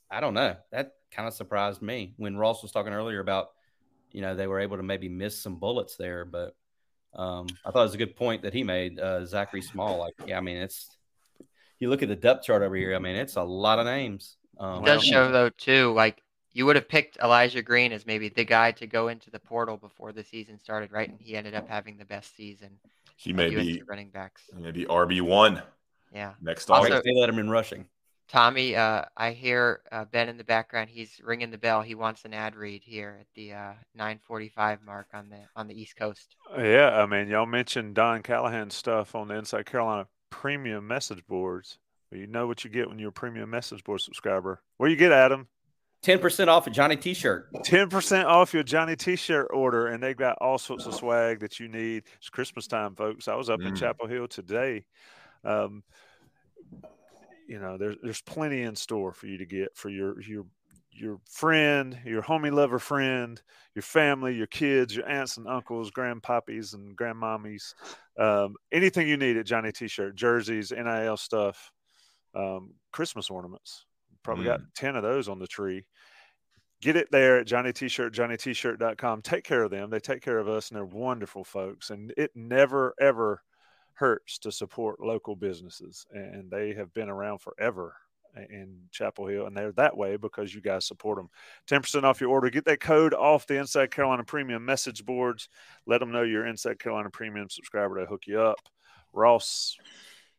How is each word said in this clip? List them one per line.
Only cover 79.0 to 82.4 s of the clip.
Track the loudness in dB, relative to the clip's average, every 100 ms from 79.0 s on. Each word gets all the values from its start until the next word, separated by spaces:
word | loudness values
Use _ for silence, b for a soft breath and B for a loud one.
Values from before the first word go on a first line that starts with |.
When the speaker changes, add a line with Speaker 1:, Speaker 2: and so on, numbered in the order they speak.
| -4 -4
Speaker 3:
Take | -4 -4
care | 0 0
of | 0
them. | -2 -6
They | -6
take | -4 -6
care | -2 -2
of | -2
us, | -4 -6
and | -10
they're |
wonderful | -10 -6 -6 -4 -8 -14
folks. | -12 -8 -8 -10 -14
And | -14 -10 -4
it | -4
never, | -6